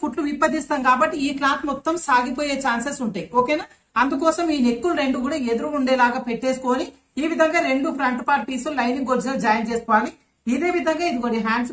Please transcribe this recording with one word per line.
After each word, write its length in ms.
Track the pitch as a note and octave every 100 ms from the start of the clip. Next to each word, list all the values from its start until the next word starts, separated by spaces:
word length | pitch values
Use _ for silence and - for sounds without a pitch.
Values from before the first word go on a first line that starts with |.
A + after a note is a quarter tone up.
కుట్లు 220 | D4+ - D4
విప్పదీస్తాం 500 | C#4+ D#4 D#4 D4+ D4 B3+
కాబట్టి 300 | B3+ D#4 D#4 C#4
ఈ 40 | C#4
క్లాత్ 240 | C#4 D4 D4
మొత్తం 240 | C4+ - E4+ -
సాగిపోయే 500 | B3+ B3 - D4 C4+
ఛాన్సెస్ 360 | C4+ A#3 C#4 C4+ A3+
ఉంటాయి, 200 | F3+ - B3
ఓకేనా? 260 | B3 D4+ - _ _ -
అందుకోసం 440 | C4+ C#4 D#4+ D#4+ E4+
ఈ 40 | D4 A#3+
నెక్కులు 260 | A#3 F4 D4+
రెండు 160 | C4+ C#4
కూడా 120 | B3+ D#4 A#3+
ఎదురు 180 | A3+ D4+ D4
ఉండేలాగా 420 | B3+ C4 A#3+ B3+ B3
పెట్టేసుకొని 580 | A3+ C4 B3+ B3+ C4+ F4+ - _ -
ఈ 60 | D#4+
విధంగా 260 | E4+ D#4+ E4+ C#4+
రెండు 200 | C4+ D#4+ C4+
ఫ్రంట్ 240 | B3+ A#3+ -
పార్ట్ 180 | C#4 -
పీస్ 180 | C4 D#4 C#4
లైనింగ్ 300 | A#3+ C4+ A#3+
ఒరిజినల్ 320 | B3 A#3+ C4+
జాయిన్ 240 | A#3+ A3 A3
చేసుకోవాలి. 400 | A#3 - - - - _ _ -
ఇదే 160 | C#4 F4 F4+
విధంగా 260 | C4+ D#4 F4
ఇదిగోండి 280 | B3 A#3 A3 G#3+
హ్యాండ్స్ 260 | A#3 B3